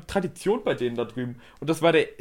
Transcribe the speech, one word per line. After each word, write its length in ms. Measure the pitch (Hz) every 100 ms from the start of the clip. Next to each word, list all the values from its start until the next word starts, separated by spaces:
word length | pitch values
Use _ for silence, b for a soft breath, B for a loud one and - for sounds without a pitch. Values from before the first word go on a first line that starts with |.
| -
Tradition 580 | 202 185 - 180 240
bei 120 | - 117
denen 200 | 120 120
da 100 | 117
drüben. 360 | - 123 120 B B
Und 100 | 143
das 120 | 156
war 100 | 165
der, 140 | 160 - -